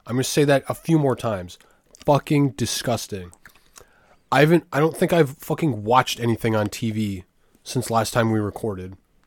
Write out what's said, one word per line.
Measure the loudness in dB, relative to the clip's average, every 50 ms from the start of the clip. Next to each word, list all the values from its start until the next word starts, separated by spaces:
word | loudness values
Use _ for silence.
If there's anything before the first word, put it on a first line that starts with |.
| -10
I'm | -6 -4
gonna | -2 -2
say | 0 2 2 4
that | 4 4 2 0 -2
a | -8
few | -6 -2 0 0 2
more | 2 0 -2
times. | -2 -4 -6 -6 -6 -8 -12 -16 -20 _ _ _ _ _ _ _ -6 0
Fucking | 2 2 2 2 0 2 2 2 0
disgusting. | 0 -2 -4 -4 -4 -4 -4 -4 -4 -4 -6 -8 -10 -12 -12 -14 -18 _ _ -20 _ _ _ _ -20 -20 -20 _ _ _ _ _ _ _ _ 0
I | 4 4
haven't, | 6 6 6 4 2 0
I | -2 0
don't | 0 0 2
think | 0 0 2
I've | 4 2 2 2 -2 -10
fucking | -6 -6 -4 -2 0 -2 -2 -2 0
watched | 4 4 4 4 2 -2 -2
anything | 0 0 0 0 0 0 0
on | 0 0 -2
T | -4 -4 -4 -4
V | -2 -2 -4 -4 -6 -8 -12 _ _ _ _ _ _ _
since | -12 -6 -6 -6 -2 0
last | 0 0 0 0
time | 0 0 2 2
we | 2 0
recorded. | 0 -2 -6 -6 -6 -6 -6 -6 -10 -14 -14 -18 _ _ _ _ _